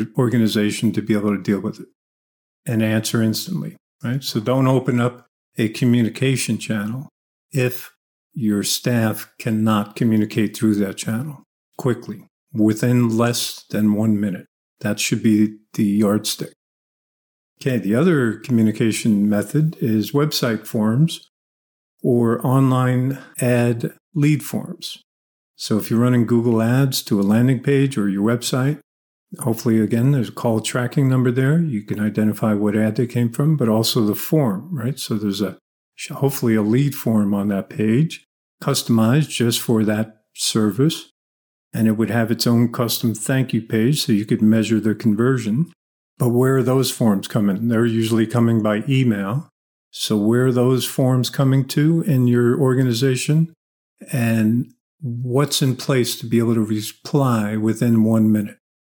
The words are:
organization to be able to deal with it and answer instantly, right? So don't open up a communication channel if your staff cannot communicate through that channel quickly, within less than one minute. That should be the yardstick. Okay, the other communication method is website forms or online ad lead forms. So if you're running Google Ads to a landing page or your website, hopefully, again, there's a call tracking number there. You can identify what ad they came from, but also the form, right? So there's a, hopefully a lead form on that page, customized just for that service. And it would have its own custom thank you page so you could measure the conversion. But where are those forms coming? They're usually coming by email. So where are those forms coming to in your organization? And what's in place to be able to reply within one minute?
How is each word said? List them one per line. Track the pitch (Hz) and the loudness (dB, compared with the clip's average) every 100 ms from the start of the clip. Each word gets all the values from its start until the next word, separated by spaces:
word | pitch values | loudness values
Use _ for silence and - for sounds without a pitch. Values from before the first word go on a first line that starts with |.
| 110 - | -2 0
organization | 120 120 110 104 104 101 110 | 0 2 2 2 0 0 -2
to | 98 | -2
be | 107 | -2
able | 104 104 | 0 0
to | 98 | -2
deal | 98 98 | -2 -2
with | 104 - | -4 -10
it | - _ _ _ _ _ _ _ - | -16 _ _ _ _ _ _ _ -6
and | 113 | -2
answer | 110 110 - 117 | 0 0 0 0
instantly, | 110 107 - 175 - - _ _ | 0 -2 -6 -8 -8 -14 _ _
right? | 120 135 | -6 -6
So | - 113 | -4 -4
don't | 113 135 131 | 0 2 2
open | 131 135 120 | 2 2 0
up | 123 123 _ _ _ - | 0 -4 _ _ _ -4
a | 110 | -4
communication | - 123 120 107 - 131 127 - 104 | 0 2 4 2 0 -2 -2 -2 -4
channel | - 110 104 131 - _ _ _ _ | -4 -6 -6 -8 -12 _ _ _ _
if | 135 123 - - _ _ _ _ | -2 -2 -4 -16 _ _ _ _
your | 156 107 101 | -6 -2 0
staff | 92 - 131 120 110 104 - - | -2 -4 -2 0 0 -2 -12 -10
cannot | 120 110 110 107 104 - | -4 0 2 0 -2 -2
communicate | 117 110 104 113 101 - | 0 2 0 -2 -4 0
through | 110 | 0
that | 101 98 92 | 2 -2 -6
channel | - 113 151 139 _ _ _ - | -6 -6 -8 -14 _ _ _ -6
quickly, | 127 113 - 107 - _ _ | -4 -4 -8 -16 -18 _ _
within | 110 107 107 123 123 117 113 | 0 2 2 2 2 2 2
less | 117 117 - - - | 0 -2 -6 -10 -8
than | 107 107 | -2 0
one | 104 110 101 | 2 0 0
minute. | 101 87 - _ _ - | -2 -6 -14 _ _ -8
That | 107 104 | -6 -4
should | - 113 | -4 0
be | 113 107 107 107 _ | 2 4 2 -2 _
the | - | -2
yardstick. | 104 104 101 104 - - - _ _ _ _ _ _ _ _ _ _ - | 0 2 2 0 -2 -8 -10 _ _ _ _ _ _ _ _ _ _ -8
Okay, | 139 120 | -4 -2
the | 98 | 0
other | 117 180 147 117 | 2 2 2 0
communication | 104 - 117 110 104 113 104 120 101 104 | -4 -2 2 2 2 0 0 0 2 2
method | 104 98 147 160 - | 0 0 0 -2 -2
is | 131 110 101 | -2 -2 0
website | 143 151 - 123 107 - | 0 0 -2 -2 -4 -4
forms | 117 107 123 165 - _ _ _ _ _ _ _ _ | -2 0 2 0 -2 _ _ _ _ _ _ _ _
or | 139 120 117 120 131 | 0 2 2 0 0
online | 135 135 127 127 127 131 139 - - | 2 4 2 0 0 -2 -6 -10 -2
ad | 123 120 120 117 - - _ | 0 2 0 -2 -6 -10 _
lead | 156 147 147 | 0 2 0
forms. | - 104 - - - - _ _ _ _ _ | -2 -8 -8 -12 -14 -16 _ _ _ _ _
So | - - 104 | -12 -4 -2
if | - | 0
you're | 113 | 0
running | 123 123 110 | 2 2 2
Google | 117 120 113 | 2 2 2
Ads | 113 127 139 - | 2 2 0 -2
to | - 101 | -2 0
a | |
landing | 101 110 127 120 | 2 2 2 0
page | 143 139 139 110 | 0 2 0 0
or | 101 | -2
your | 98 | 0
website, | 110 120 - 131 135 151 _ _ _ _ _ - | 0 0 -2 -2 -2 -4 _ _ _ _ _ -6
hopefully, | 113 110 117 110 | -4 -2 0 2
again, | 107 117 135 | 2 2 2
there's | 139 104 | 0 -2
a | |
call | - 120 110 | -4 -2 -2
tracking | - 127 120 147 131 | -2 -4 -2 0 2
number | 131 123 | 2 2
there. | 123 135 165 | 2 2 2
You | 160 107 | 0 -4
can | - 104 | -6 -4
identify | 107 107 107 104 110 | -2 0 0 0 0
what | 101 104 107 | 0 0 0
ad | 110 113 | 0 0
they | 120 | -2
came | 120 117 | 0 -2
from, | 131 151 147 | 0 0 2
but | 113 | 2
also | 113 113 127 | 2 2 0
the | 104 | 0
form, | 98 - 160 123 90 - | -2 0 0 0 -2 -6
right? | 147 123 143 | -6 -6 -6
So | - | -6
there's | 107 104 98 | -4 -4 -2
a, | 95 - _ _ _ - - | -4 -8 _ _ _ -16 -12
hopefully | 147 139 - 120 110 | -2 -2 0 0 2
a | |
lead | 104 123 143 | 2 2 0
form | - 120 110 101 | -2 0 0 2
on | 101 101 | 0 -2
that | 98 - | -4 -4
page, | - 107 120 165 - _ _ _ - | -2 0 2 0 -4 _ _ _ -8
customized | 143 135 - 113 113 147 143 | -4 -2 0 2 4 2 0
just | - 117 113 | -2 -2 -2
for | - 110 | 0 2
that | 107 107 110 - _ | 2 0 -4 -10 _
service. | - - 113 107 98 156 - - _ _ _ _ _ _ | -8 -4 0 0 2 0 -2 -10 _ _ _ _ _ _
And | 113 110 | 0 0
it | |
would | 107 104 | 2 0
have | 117 117 | 0 0
its | 113 123 | 0 2
own | 117 117 | 2 2
custom | - 117 - 117 | 0 -4 -2 -4
thank | 107 - 131 131 | -4 -2 -2 0
you | 113 | -4
page | - 110 117 151 | -2 0 2 0
so | - | 0
you | 104 104 | 0 0
could | 123 | 2
measure | 107 113 104 110 | 4 4 2 0
the | 107 | 0
conversion. | 104 117 101 127 127 101 120 165 _ _ _ _ - | 0 0 2 0 0 -2 -2 -2 _ _ _ _ -4
But | 123 | 0
where | 120 131 135 | 2 2 2
are | |
those | 120 131 123 | 2 2 0
forms | - 113 95 - | 0 0 0 -2
coming? | 117 101 98 117 | 0 0 0 0
They're | 113 | 2
usually | 117 113 110 113 110 | 2 0 0 0 0
coming | 120 117 113 | 2 2 2
by | 107 107 139 | 0 0 0
email. | 131 123 101 98 139 - _ _ _ _ | 0 2 0 -2 -6 -8 _ _ _ _
So | - - 107 | -8 -2 0
where | 107 123 131 | 2 2 2
are | |
those | 123 123 127 - | 2 2 2 -2
forms | - 131 127 120 | 0 0 0 -2
coming | - 131 135 135 | 0 2 2 0
to | 147 151 165 | 0 2 2
in | 175 131 123 | 2 2 4
your | 120 120 127 | 4 2 2
organization? | 131 127 127 113 135 127 - 156 165 _ _ _ _ - - | 2 2 0 2 0 0 0 0 0 _ _ _ _ -20 -6
And | 131 113 113 107 120 - _ _ _ | -2 0 2 2 0 -4 _ _ _
what's | 127 120 127 131 143 - | -10 -8 -2 0 0 0
in | 135 123 | -2 -2
place | - 131 117 - | -2 0 0 -4
to | 113 | -2
be | 113 | 0
able | 113 | 2
to | 113 | 0
reply | 107 107 107 - - 147 131 113 104 107 | 0 -4 -6 -12 -4 0 2 0 -2 -2
within | 110 107 120 113 | -2 0 2 4
one | 110 113 110 | 4 4 4
minute? | 107 104 - _ _ _ | 2 -2 -10 _ _ _